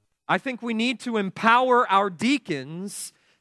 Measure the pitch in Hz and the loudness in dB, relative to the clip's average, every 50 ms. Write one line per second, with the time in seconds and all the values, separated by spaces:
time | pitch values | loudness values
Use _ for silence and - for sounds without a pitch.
0 | _ _ _ _ _ - 160 185 - 269 254 220 - 233 233 220 233 254 254 - | _ _ _ _ _ -2 -2 0 0 -6 -8 -6 -6 -4 -2 0 0 -2 -2 -4
1 | - 247 226 214 196 190 - - - 226 233 247 254 262 247 240 247 202 190 196 | -6 -4 -2 -2 -2 -4 -6 0 2 4 4 6 4 4 4 2 4 4 2 2
2 | 202 202 180 147 202 240 294 277 - - 160 135 127 139 160 175 190 202 - - | 2 0 -4 -2 0 0 0 0 -2 -6 -6 -6 -6 -10 -10 -10 -10 -10 -10 -12
3 | - - - _ _ _ _ _ | -14 -14 -16 _ _ _ _ _